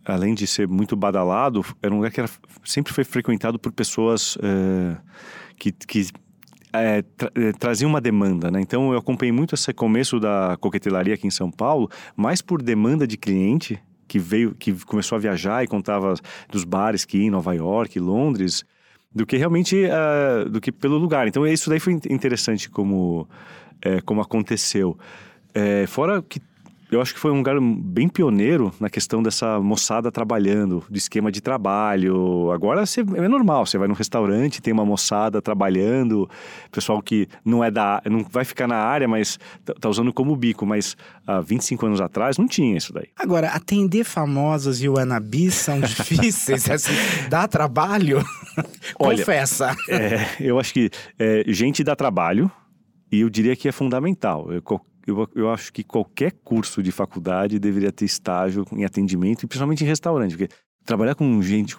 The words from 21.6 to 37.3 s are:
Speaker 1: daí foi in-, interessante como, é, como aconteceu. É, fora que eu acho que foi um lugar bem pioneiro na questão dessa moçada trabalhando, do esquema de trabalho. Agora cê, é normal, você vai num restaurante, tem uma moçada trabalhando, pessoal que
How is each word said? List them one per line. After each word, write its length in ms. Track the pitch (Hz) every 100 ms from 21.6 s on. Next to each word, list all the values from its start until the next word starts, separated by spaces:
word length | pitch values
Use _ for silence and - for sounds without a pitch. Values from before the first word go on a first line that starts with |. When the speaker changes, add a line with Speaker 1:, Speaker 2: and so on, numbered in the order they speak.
| 156
Speaker 1:
daí 100 | 156
foi 140 | 185
in-, 80 | 165 -
interessante 600 | 135 135 120 - 107 -
como, 580 | - 98 98 90 85 78 - - - - -
é, 180 | 92 92
como 200 | - 107
aconteceu. 760 | 98 113 104 113 - 101 92 82 - - - - _
É, 320 | 107 104 101 95
fora 340 | - 165 202
que 180 | - - - _ - - -
eu 120 | 117
acho 120 | 131
que 60 | -
foi 120 | 151
um 60 | 139
lugar 180 | 131 139
bem 480 | 123 110 98 90 175
pioneiro 640 | - 151 101 113 165 101 -
na 100 | 107
questão 320 | 113 - 113
dessa 380 | 110 - 113 107
moçada 500 | 101 107 - 113 117
trabalhando, 720 | 120 110 113 98 104 98 90 -
do 80 | 101
esquema 320 | - 107 107
de 120 | 101
trabalho. 1080 | - 131 98 101 107 98 92 92 90 90 87
Agora 320 | 87 104 170 208
cê, 160 | 247
é 260 | 202 175 185
normal, 380 | 269 202 139 98
você 120 | 98
vai 120 | 101
num 40 |
restaurante, 680 | 104 104 117 101 107 143 -
tem 120 | 113
uma 120 | 110 104
moçada 560 | 101 - 104 107 104
trabalhando, 880 | 107 101 98 92 104 131 120 107 92 - - - -
pessoal 300 | - - 104
que 260 | - 107 90